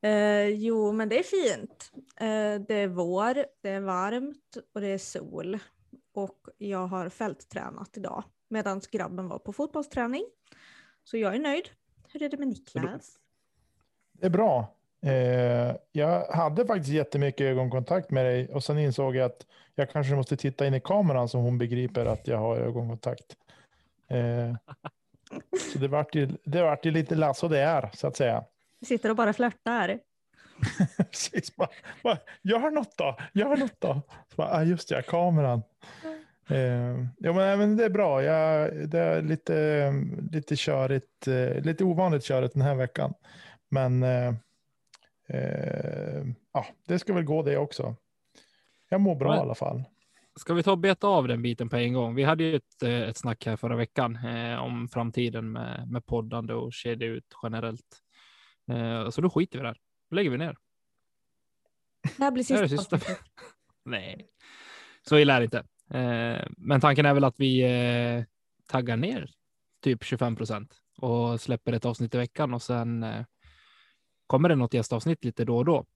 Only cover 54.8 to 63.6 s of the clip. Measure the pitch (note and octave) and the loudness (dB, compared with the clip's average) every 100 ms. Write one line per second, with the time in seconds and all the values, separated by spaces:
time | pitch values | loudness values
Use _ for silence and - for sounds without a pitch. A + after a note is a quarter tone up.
54.8 | A#2 B2 A#2 A#2+ A#2+ A2+ A2+ A2+ A#2+ B2 | -6 -4 -4 -2 -2 -2 -8 -8 -8 -8
55.8 | A#2+ A#2+ - A#2+ A2 A#2 A2+ A#2 B2 - | -6 -8 -4 -4 -4 -8 -6 -6 -6 -8
56.8 | A#2+ A#2 A#2 A2+ _ - A#2 A2+ A2+ A2+ | -6 -6 -6 -8 _ -12 -8 -6 -6 -10
57.8 | _ - _ _ - _ _ _ - A#2+ | _ -20 _ _ -20 _ _ _ -6 -4
58.8 | A2+ A2+ A2+ C3+ F3 B2+ A2 B2 B2+ A2+ | -2 -2 -4 0 0 2 0 -2 -8 -10
59.8 | _ _ _ F3 F#3 B2 E3 C3 _ _ | _ _ _ -2 0 0 -4 -8 _ _
60.8 | _ _ _ _ _ _ _ _ _ _ | _ _ _ _ _ _ _ _ _ _
61.8 | _ _ D3 - C#4 B3+ A#3+ C4 F3+ C#3+ | _ _ -8 -2 -2 0 0 2 2 0
62.8 | F#3+ - - F#3 - - - _ | -2 -2 -2 -8 -10 -20 -20 _